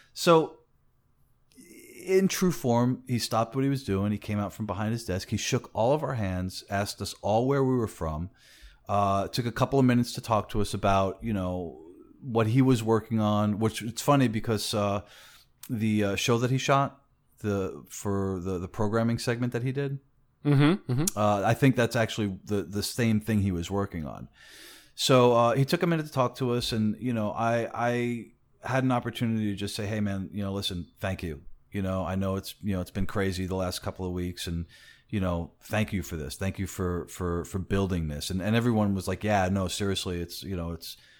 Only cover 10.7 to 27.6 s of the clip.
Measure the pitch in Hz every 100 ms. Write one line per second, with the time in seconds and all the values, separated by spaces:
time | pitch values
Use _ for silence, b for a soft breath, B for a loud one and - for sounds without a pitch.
10.7 | 101 101 98 98 - 113 101 90 90 85
11.7 | 65 80 92 - - 139 113 110 127 131
12.7 | 123 107 110 - 113 107 104 104 104 110
13.7 | - 113 - - 143 123 110 110 107 -
14.7 | 110 101 101 - B B B B _ -
15.7 | 117 110 107 101 98 - 117 123 131 -
16.7 | 139 139 - _ _ _ _ 107 101 92
17.7 | 73 - - 104 98 95 95 90 90 92
18.7 | - 101 113 113 117 - 120 123 123 127
19.7 | 131 139 139 - _ _ _ 143 143 147
20.7 | 196 - 120 - 98 104 101 98 120 135
21.7 | 123 117 120 110 - 104 95 - 104 85
22.7 | 101 - - 117 110 107 107 98 87 85
23.7 | 98 98 85 71 50 - B B B B
24.7 | B B - - 131 123 117 117 123 135
25.7 | 170 175 165 151 135 123 - 127 120 -
26.7 | 117 107 - 127 117 104 - 113 117